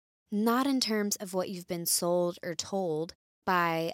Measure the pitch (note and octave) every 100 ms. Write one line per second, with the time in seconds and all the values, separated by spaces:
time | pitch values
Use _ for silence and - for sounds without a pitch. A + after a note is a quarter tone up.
0 | _ _ _ G#3 A3+ A#3+ C#4 C4 A3 G#3+
1 | G3+ - F#3 F#3+ - F3+ F3+ F3 E3 -
2 | F3 F3 F3 F3 F3+ D#3 - G3 F3 D#3
3 | E3+ - _ _ - F3+ E3+ E3 E3